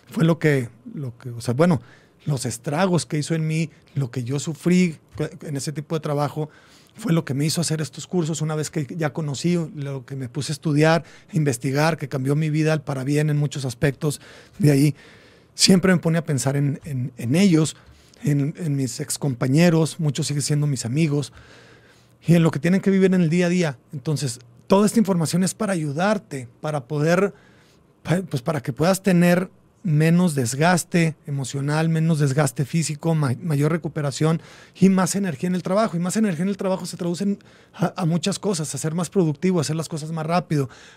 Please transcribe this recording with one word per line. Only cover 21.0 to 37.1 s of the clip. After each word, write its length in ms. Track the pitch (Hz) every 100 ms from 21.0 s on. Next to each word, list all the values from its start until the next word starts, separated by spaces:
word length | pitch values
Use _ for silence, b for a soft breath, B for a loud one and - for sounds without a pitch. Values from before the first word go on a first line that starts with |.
| 160 147 135 B B B B B B B B _
y 120 | - 170
en 80 |
lo 80 | 160
que 80 | 147
tienen 220 | 165 190
que 100 | 190
vivir 220 | 190 185 185
en 60 |
el 80 | 160
día 180 | 180 175
a 20 |
día. 300 | 180 160 - _
Entonces, 460 | 147 - 147 139 - - - -
toda 180 | 196 208
esta 140 | 233
información 440 | 196 175 156 175
es 120 | 185 -
para 180 | 214
ayudarte, 760 | 180 151 143 202 220 - 139 120 _
para 240 | 156 147 -
poder, 480 | 147 160 185 202 b b b b b _ _
pa-, 180 | - 175
pues, 220 | 175 135
para 180 | - 151
que 120 | 147
puedas 280 | 127 170 190
tener 480 | 196 175 175 175 190 - _ _
menos 520 | 190 151 160 170 180 143
desgaste 800 | 120 131 165 175 - 175 165 - -
emocional, 640 | 139 127 139 139 156 165
menos 300 | 160 160 151
desgaste 460 | 143 131 147 - 135
físico, 500 | 165 156 147 165 160
ma-, 200 | 139 -
mayor 300 | 175 143 151
recuperación 680 | 165 160 156 143 - 156 165 B B B -
y 100 | 190
más 260 | 190 185 196
energía 320 | 190 135 180
en 80 | 180
el 80 |
trabajo. 340 | 180 196 226 170
Y 20 |
más 160 | 180 208
energía 280 | 214 156
en 60 | 196
el 80 | 190
trabajo 280 | 196 185 180
se 120 | 175
traduce 260 | 175